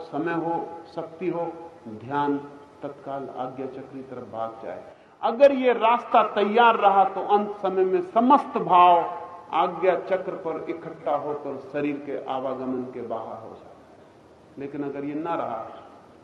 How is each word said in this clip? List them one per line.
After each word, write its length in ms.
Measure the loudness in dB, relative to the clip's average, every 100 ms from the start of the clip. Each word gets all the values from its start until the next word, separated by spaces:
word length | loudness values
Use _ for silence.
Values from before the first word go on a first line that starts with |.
समय 320 | -8 -4 -2
हो, 220 | -2 -2 -4 -6 -12 -12
शक्ति 340 | -12 -12 -6 -4
हो, 240 | -2 -4 -8 -14 -16 -16
ध्यान 500 | -14 -4 -2 0 -2 -6 -16 -20 -14
तत्काल 460 | -14 -12 -10 -8 -8 -8
आज्ञा 300 | -8 -6 -10
चक्र 140 | -10 -14
की 100 | -14
तरफ 300 | -12 -12 -10
भाग 260 | -6 -6 -8
जाए। 180 | -12 -12 -14 -20 -20 _
अगर 300 | -2 6 6
ये 200 | 6 0
रास्ता 500 | 2 2 2 2 2 4
तैयार 420 | 0 2 6 6 6
रहा 280 | 4 6
तो 160 | 4 0 2
अंत 280 | 2 2 -4
समय 280 | -2 2
में 160 | 2 2 0
समस्त 480 | 2 6 6 4 -4
भाव 400 | 6 8 10 8 4 -4 -12 -14 -4
आज्ञा 400 | 0 0 2 2 2
चक्र 320 | 0 -2 -2 -6
पर 280 | -6 -6 -6
इकट्ठा 460 | -8 -10 -8 -2 -2
होकर 420 | -2 -6 -6 -10 -6
शरीर 300 | -4 -2 -4 -6
के 180 | -8
आवागमन 580 | -6 -6 -4 -4 -4 -4
के 180 | -6 -8
बाहर 400 | -8 -8 -8 -12
हो 120 | -14
जाए, 200 | -16 -20 -20 -20 -20 -20 -20 -20 -20 -20 -14
लेकिन 260 | -10 -6
अगर 200 | -6 -6
ये 100 | -6
ना 200 | -6 -4
रहा 280 | -4 -4 -6 -8 -14 -18 -20 -20 -20